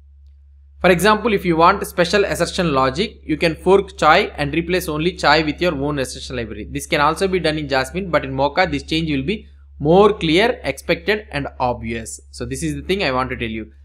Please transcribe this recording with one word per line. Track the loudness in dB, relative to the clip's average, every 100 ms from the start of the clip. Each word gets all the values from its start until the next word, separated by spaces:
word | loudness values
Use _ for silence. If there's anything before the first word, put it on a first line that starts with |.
| -20 -20 -20 -20 -20 -20 -20 -2
For | 2
example, | 4 4 2 2
if | 0
you | 0 4
want | 4 4 -2
special | -2 0 2
assertion | 0 0 -2 0 0
logic, | 2 0 0 -4 -6
you | -6 -2
can | 0 0
fork | 4 4 4 0
Chai | 4 4 4 -4
and | -4
replace | -2 -2 -2 -2
only | -2 -2
Chai | 0 2 4
with | 2 -2
your | -2 -2
own | -4 -4
assertion | -6 -8 -10 -8
library. | -8 -10 -10
This | -10 -4
can | 2
also | 2 2 0
be | 0
done | 0 -2
in | -2
Jasmine, | -2 -2 -6 -2
but | -2
in | -2
Mocha, | -2 -2 0 0
this | -2
change | -4 -4 -2
will | -4
be | -4 -6 -8 -20 -20 -6
more | 2 6 6
clear, | 4 0 2 2 0
expected | -6 -8 -2 -2 0 -4 -4
and | -8 -8 -4
obvious. | -4 -4 -6 -8 -10 -16 -16
So | -12 -10
this | -6
is | -6 -6
the |
thing | -4 -2
I | 0
want | -2 -4
to | -6
tell | -6
you. | -8 -12 -16